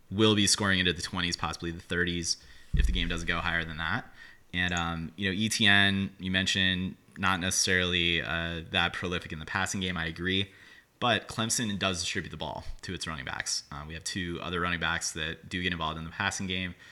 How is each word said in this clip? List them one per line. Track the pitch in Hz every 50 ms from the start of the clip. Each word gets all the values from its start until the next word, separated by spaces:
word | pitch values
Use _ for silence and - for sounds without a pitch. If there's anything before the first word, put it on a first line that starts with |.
| - -
will | 95 98 110 110 107
be | 104 101 92
scoring | - - 107 98 95 92
into | 90 90 82
the | 85
twenties, | - - - 90 87 87 90
possibly | - - 80 78 - 85 87
the | 82 90
thirties, | - - 90 87 87 87 87 87 85 - - - - - - - - - -
if | - -
the | -
game | - 90 85 85
doesn't | 87 85 82 82
go | 87 85
higher | 82 85 82 85 82
than | 80 80 78
that. | 80 80 95 131 - - - - - - - - - - -
And, | 90 90 87 87
um, | 85 85 85 85 82 82 73 -
you | - 101 98
know, | 90
E | 98 110 110
T | - - 110
N, | 101 101 101 98 98 98 98 98 95 - -
you | 90 92
mentioned, | 92 92 95 - - 98 95 92 92 90 92 90 - - _ - - -
not | 95 92 95 90
necessarily, | 87 92 90 - - 98 92 90 90 90 90 87 85 87 85 80
uh, | 65 55 80 82 82 85 85 82 82 -
that | 95 90 85 87 -
prolific | - - 90 90 85 - -
in | 85 78
the | 80
passing | - - 95 95 92 - 101
game. | 95 92 90 85
I | 82
agree. | 82 80 85 87 92 92 95 98 - - - - - - - - _ _ _
But | - 123 110 98 - -
Clemson | - - 113 113 - - 123 104 101 90
does | 98 95 92 82
distribute | 87 - - 98 80 78
the | 78 78
ball | 80 73 - - - - - - -
to | - 90
its | - -
running | 82 80 71 64
backs. | - - - - - - - - -
Uh, | 73 71 76 78
we | 80
have | 82 -
two | - - 101 90 87 85 -
other | - 85 90 85
running | 87 90 87 82
backs | 82 80 85 82 - -
that | - 82 78 80 - - - -
do | - 90
get | 90 90
involved | 87 82 80 80 80 80
in | 80
the | 87
passing | - - 101 98 - - 98 92
game. | 92 92 92 87 82 - - -